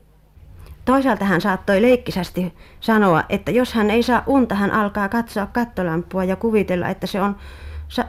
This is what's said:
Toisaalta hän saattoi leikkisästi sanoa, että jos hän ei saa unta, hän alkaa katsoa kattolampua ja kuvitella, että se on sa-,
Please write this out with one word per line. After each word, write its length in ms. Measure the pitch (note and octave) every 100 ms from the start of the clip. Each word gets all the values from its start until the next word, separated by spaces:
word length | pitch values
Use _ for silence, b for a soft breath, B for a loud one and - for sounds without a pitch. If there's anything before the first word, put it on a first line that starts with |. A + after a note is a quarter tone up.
| _ _ _ - - - B B
Toisaalta 400 | - C4 C4+ G#3
hän 160 | G3+ E3+
saattoi 420 | G#3 F#3 - G3
leikkisästi 720 | A#3 B3+ - - F3 - F3+ - b b
sanoa, 440 | - A3 G3+ D#3+ -
että 220 | - -
jos 240 | G#3 B3
hän 160 | A#3 G#3
ei 120 | A3
saa 200 | A#3+ A#3 -
unta, 280 | C#4 B3
hän 160 | G3+ G3+
alkaa 380 | A3 G#3 G#3 G3
katsoa 380 | A#3 A#3 G#3+ G3+
kattolampua 760 | - A#3 - F3+ D#3+ E3+ F#3+
ja 120 | F#3 F#3+
kuvitella, 520 | A#3 A3 F3 F3+ -
että 180 | G3 F#3+
se 160 | G3
on 140 | G3+ G3+ B B B B B
sa-, 180 | -